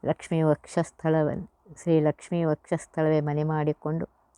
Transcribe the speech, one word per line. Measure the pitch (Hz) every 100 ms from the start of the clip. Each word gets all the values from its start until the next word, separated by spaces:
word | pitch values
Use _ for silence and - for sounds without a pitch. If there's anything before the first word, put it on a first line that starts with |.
ಲಕ್ಷ್ಮೀ | 143 151 - 165
ವಕ್ಷಸ್ಥಳವನ್ನು, | 156 147 - - 165 _ 165 160 151 - - _ _ 156
ಶ್ರೀ | - 160
ಲಕ್ಷ್ಮೀ | 151 147 - 175 165
ವಕ್ಷಸ್ಥಳವೇ | 151 - 165 - - 156 156
ಮನೆ | 147 147
ಮಾಡಿಕೊಂಡು | 151 156 151 147 151 160 - _ _